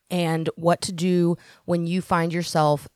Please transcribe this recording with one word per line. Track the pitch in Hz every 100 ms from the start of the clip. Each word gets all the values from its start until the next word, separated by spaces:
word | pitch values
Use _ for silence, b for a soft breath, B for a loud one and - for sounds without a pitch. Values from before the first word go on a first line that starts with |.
| _
and | 180 170 160 160
what | - 165 170
to | -
do | 175 180 180 170 175 b b
when | - 175 170
you | 180
find | - 175 165
yourself | 170 170 165 151 143 -